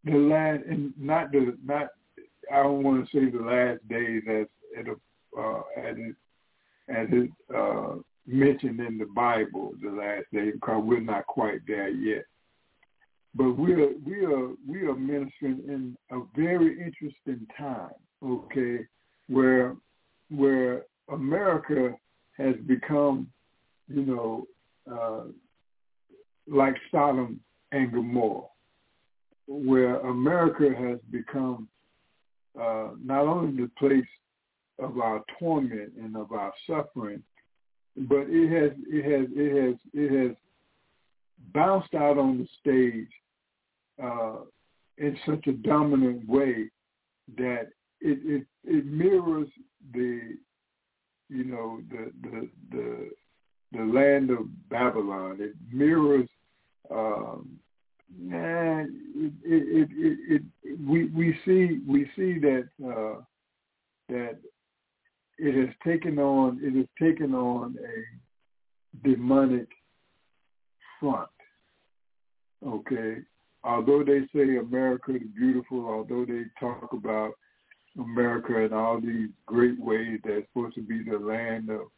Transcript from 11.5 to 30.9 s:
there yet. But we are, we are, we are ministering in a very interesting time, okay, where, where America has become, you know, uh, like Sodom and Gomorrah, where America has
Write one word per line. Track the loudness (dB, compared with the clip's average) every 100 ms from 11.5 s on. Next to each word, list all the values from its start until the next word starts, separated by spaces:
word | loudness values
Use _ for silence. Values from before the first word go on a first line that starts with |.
| -4
there | -6 -6 -4
yet. | -4 -2 -4 -8 _ _ _ _ _ _ _ _ _ _
But | 0 2 4
we | 2
are, | 4 4 0
we | -8 -2
are, | 0 0 -2 -8 -10
we | -4
are | -4
ministering | -2 -2 -4 -6 _ -4 -4 -6
in | -8 -8 -12 _
a | -10 -8
very | -2 0 4 2 2
interesting | -12 -10 -12 -10 -10 -10 -10 -12
time, | -10 -8 -12 -18 _ _
okay, | -6 -6 -4 -4 -2 -4 -8 _ _ _ -2
where, | 4 6 6 2 -4 _ _ _ _ _
where | 2 4 4 2 -2 -8 _ -12
America | -6 -2 2 2 0 0 0 0 -2 _ _ _ -4
has | -2 -2 0
become, | 0 2 2 2 0 -6 _ _ _ _ _ -6
you | -4
know, | -2 -2 -4 -6 -10 _ _ _ -14
uh, | -6 -6 -6 -12 -18 _ _ _ _ _ _ _ _ _ _ -2
like | 2 2 0 -2
Sodom | 2 4 2 -2 -8 _ _ _
and | -2 0
Gomorrah, | 0 0 0 0 -2 -10 _ _ _ _ _ _ _ _ _ -12
where | -4 4 4 4 0
America | -2 0 2 4 2 4 2 2
has | -4